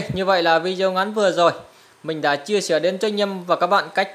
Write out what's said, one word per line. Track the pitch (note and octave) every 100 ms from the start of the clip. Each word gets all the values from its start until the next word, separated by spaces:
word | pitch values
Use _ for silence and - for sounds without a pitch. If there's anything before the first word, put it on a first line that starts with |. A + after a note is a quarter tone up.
| -
như | F3+
vậy | F#3+ F#3+
là | E3+ E3
video | F3 F#3 F#3+
ngắn | F#3 G3+
vừa | G#3+ G3
rồi | D#3+ E3+ - - - - _
mình | D3+ D#3+
đã | D3 C#3+
chia | D3 G#3
sẻ | - D#3
đến | E3+ F#3+
cho | G#3+
anh | G#3
em | G3+ F#3+
và | F3 E3
các | F3+
bạn | G3 D#3
cách | - G3